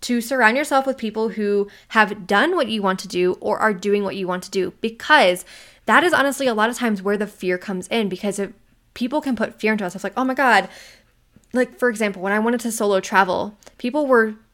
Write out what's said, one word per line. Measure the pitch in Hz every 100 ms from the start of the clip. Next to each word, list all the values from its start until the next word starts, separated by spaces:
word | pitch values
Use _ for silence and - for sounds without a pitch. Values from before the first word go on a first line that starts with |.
to | - 240
surround | 233 262 220 247
yourself | 294 269 269
with | 262
people | 220 220 220
who | 220 208 202 202 - _
have | 226 208 202 175
done | 202 285
what | 370 240
you | 220
want | 196 190
to | 185
do | 180 180 -
or | - 208
are | 220
doing | 190 202 202
what | 196 180
you | 180
want | 185
to | 185
do, | 196 180 -
because | 226 226 - 302 202 180 - - - _ -
that | 220
is | 339
honestly | 320 277 262 269
a |
lot | 214 220
of | 240
times | 240 202
where | 190 208
the | 208
fear | - 185 180
comes | 180 185 175
in, | 226 208
because | 180 208 196
if | 196 - _ _ _
people | - 240 285
can | 294 226
put | 220 -
fear | 214
into | 214
us, | 190
it's | 185
like, | 196 214
"Oh |
my | 262
God." | 262 269 220 277 - - - _ _ _ _ _
Like, | 247 247 -
for | 247
example, | 220 214 196
when | 185
I | 208
wanted | 226 240
to | 240
solo | 220 208 196
travel, | 190 196 190 - 202 - - _
people | 247 269 285
were | 247 220 214 _